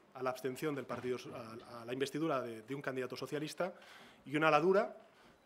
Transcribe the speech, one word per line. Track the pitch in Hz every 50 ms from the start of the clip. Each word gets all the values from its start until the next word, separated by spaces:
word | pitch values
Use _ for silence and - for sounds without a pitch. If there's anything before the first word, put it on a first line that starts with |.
| - - -
a | 135 127
la | 131
abstención | 127 - - 135 127 123 151 156 147
del | 135 120
partido, | - 117 120 117 127 127 120 - 147 -
a, | 139 117 110 113 120 - - - - -
a |
la | 117 131
investidura | 135 131 - - 147 160 165 147 131
de, | 120 120 117 110 107
de | 113 135
un | 139
candidato | 143 143 131 131 127 120 -
socialista, | - 139 127 147 147 151 151 - - 175 185 190 - - - - - - - - - -
y | - 135
un | 151 156
ala | 160 151 147
dura, | 151 185 190 196 233 254 - - - - - - - - - _ _